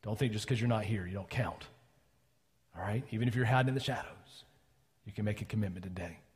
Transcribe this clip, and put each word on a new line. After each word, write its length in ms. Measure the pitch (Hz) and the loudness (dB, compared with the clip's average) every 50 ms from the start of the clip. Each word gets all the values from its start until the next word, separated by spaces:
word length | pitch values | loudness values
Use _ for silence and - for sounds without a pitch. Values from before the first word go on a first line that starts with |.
| - | -2
Don't 160 | 107 110 - | -2 0 2
think 160 | 139 123 107 | 2 2 2
just 120 | 107 - | 0 0
'cause 140 | - 131 110 | 0 2 2
you're 80 | 113 120 | 4 4
not 160 | 117 110 104 | 4 2 2
here, 220 | 101 113 101 90 | 0 0 -2 -2
you 80 | 87 95 | -4 -4
don't 160 | 98 92 - | -6 -6 -4
count. 360 | - 131 117 - - - - - - - _ _ _ _ _ _ _ _ _ _ _ _ _ _ _ _ _ _ _ | -2 -2 -2 -2 -4 -8 -14 -18 -20 -20 _ _ _ _ _ _ _ _ _ _ _ _ _ _ _ _ _ _ _
All 60 | 87 92 | -6 -4
right? 200 | 104 104 120 127 - | -2 0 -2 -2 -2
Even 160 | - 110 120 | -2 2 2
if 80 | 120 110 | 2 4
you're 120 | 127 127 | 4 4
hiding 240 | 110 131 127 131 131 | 6 6 6 6 4
in 40 | 131 | 2
the 60 | 135 | 0
shadows, 640 | - - 123 117 - - - - - - - - - _ _ - _ _ _ _ _ _ _ _ _ | 0 -2 -4 -4 -6 -8 -14 -18 -20 -20 -20 -20 -20 _ _ -20 _ _ _ _ _ _ _ _ _
you 60 | 110 101 | -12 -6
can 120 | - 104 | -2 0
make 160 | 107 104 - | 0 0 -2
a 60 | 104 | -4
commitment 380 | - - 110 107 95 90 90 90 | -2 0 0 0 0 -2 -6 -8
today. 340 | 92 90 92 87 87 82 - - _ _ | -8 -6 -6 -6 -8 -10 -14 -20 _ _